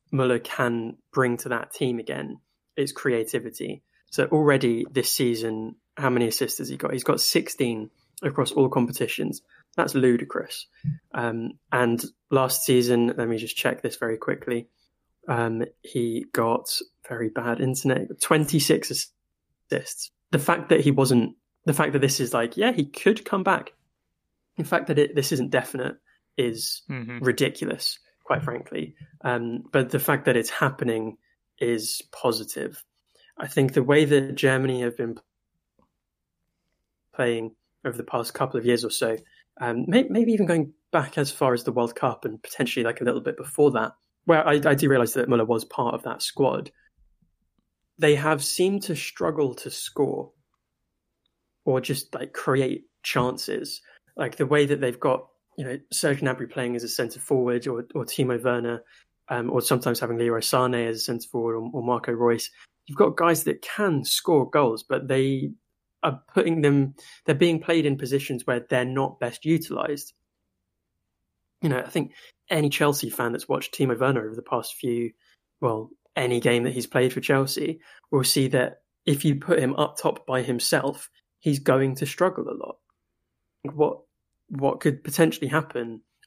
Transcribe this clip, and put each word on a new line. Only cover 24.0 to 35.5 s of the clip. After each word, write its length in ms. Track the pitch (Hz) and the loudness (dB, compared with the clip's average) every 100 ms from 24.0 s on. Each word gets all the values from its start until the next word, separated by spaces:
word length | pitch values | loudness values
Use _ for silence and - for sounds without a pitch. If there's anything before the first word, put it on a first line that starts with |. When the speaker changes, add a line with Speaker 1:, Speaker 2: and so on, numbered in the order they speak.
| _ _ _ _ _ - | _ _ _ _ _ -8
Speaker 1:
The 60 | |
fact 240 | 151 170 170 | -2 -2 0
that 100 | 147 | 2
it, 180 | 147 147 | 2 2
this 160 | 139 | -2
isn't 180 | 143 127 | -2 0
definite 460 | 135 - 131 - - _ _ _ - | 0 0 -6 -6 -8 _ _ _ -2
is 440 | 123 113 - - - | -2 -2 -8 -8 -10
Speaker 2:
Mm-hmm. 300 | 135 117 120 | -10 -10 -2
Speaker 1:
ridiculous, 800 | 131 117 139 - - - - - _ _ | 0 2 0 -2 -6 -4 -6 -8 _ _
quite 200 | - - | -2 -2
frankly. 520 | 151 - - - 156 - - - | -2 -8 -8 -8 -10 -12 -20 -8
Um, 400 | 147 120 117 120 - | -4 -2 -2 -6 0
but 180 | 139 131 | 2 2
the 100 | 147 | 0
fact 260 | - 143 139 | 0 2 4
that 120 | 120 | 2
it's 120 | 113 | 2
happening 680 | - 143 139 127 113 110 110 _ _ _ _ | 0 -2 0 -2 -2 -4 -10 _ _ _ _
is 420 | 120 117 107 - - | -2 -2 -4 -8 -10
positive. 720 | - 123 113 110 - - - - _ _ _ _ - | -4 -2 -2 -4 -8 -8 -10 -20 _ _ _ _ -12
I 100 | 139 | -4
think 260 | - 135 | 2 2
the 100 | 135 | 2
way 220 | 127 147 151 | 4 4 6
that 300 | 143 135 135 | 4 2 0
Germany 460 | 139 131 131 127 | 2 2 0 -2
have 160 | 123 120 | -4 -4
been 220 | 117 117 _ _ _ | -6 -6 _ _ _